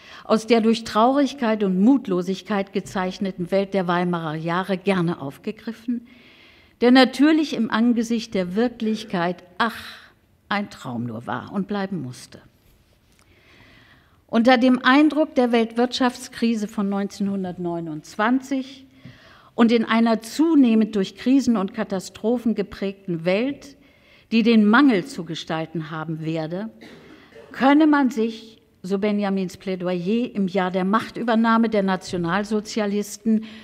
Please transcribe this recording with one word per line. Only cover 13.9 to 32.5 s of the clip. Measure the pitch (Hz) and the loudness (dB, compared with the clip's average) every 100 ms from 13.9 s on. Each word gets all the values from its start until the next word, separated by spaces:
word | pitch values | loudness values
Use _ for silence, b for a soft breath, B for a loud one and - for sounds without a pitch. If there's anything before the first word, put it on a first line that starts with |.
| b b b _ | b b b _
Unter | 226 233 262 | 2 4 6
dem | 254 247 | 4 4
Eindruck | 262 277 302 277 311 | 4 6 6 2 0
der | 269 247 | 0 2
Weltwirtschaftskrise | 233 226 233 247 - 254 247 - - 233 226 208 | 2 0 0 -2 0 -2 -2 -12 -4 -2 -2 -4
von | - 196 | -4 -2
neunzehnhundertneunundzwanzig | 196 202 - 196 196 185 180 175 170 165 151 - - 214 262 262 269 254 - - B B B B B B | -2 -4 -4 -4 -4 -6 -6 -6 -6 -6 -10 -10 -2 0 0 -2 -6 -6 -14 -20 B B B B B B
und | - 233 | 0 2
in | 233 | 2
einer | - 226 233 220 | 2 2 2 0
zunehmend | - - 320 311 254 220 214 214 | -2 0 4 4 6 4 2 0
durch | 190 - | -4 -4
Krisen | 247 269 247 226 | 0 2 2 0
und | 196 | -2
Katastrophen | - 196 190 - - 220 240 240 | -6 -6 -6 -8 -6 -2 -2 0
geprägten | 208 196 - 196 196 - 165 | -2 -4 -6 -8 -8 -8 -4
Welt, | 165 196 262 277 - - b b b b _ | -2 0 -2 -6 -14 -20 b b b b _
die | 226 | 2
den | 220 226 208 | 4 6 6
Mangel | 226 285 208 | 6 6 4
zu | 160 - | -2 -8
gestalten | 165 156 - 160 160 170 151 | -10 -10 -6 -6 -6 -8 -8
haben | 160 156 160 | -8 -8 -6
werde, | 156 160 156 180 220 - B B B B B - - | -6 -6 -6 -8 -10 -14 B B B B B -20 -16
könne | - 254 294 311 | 0 4 6 6
man | 294 262 | 4 2
sich, | 220 226 220 - - _ _ | 0 -4 -4 -16 -20 _ _
so | 180 196 | -6 -2
Benjamins | 208 208 202 196 185 - | 0 0 -2 -2 -4 -6
Plädoyer | - 185 180 180 175 226 240 | -8 -6 -4 -4 -2 -2 -2
im | 208 190 | -2 -2
Jahr | 190 180 | 0 -2
der | 185 | 0
Machtübernahme | 185 220 226 - 233 226 226 226 226 | 0 0 -2 -6 0 2 4 2 2
der | 214 | 0
Nationalsozialisten, | 190 185 - 180 165 185 208 | 0 -2 -4 -4 -2 -2 -2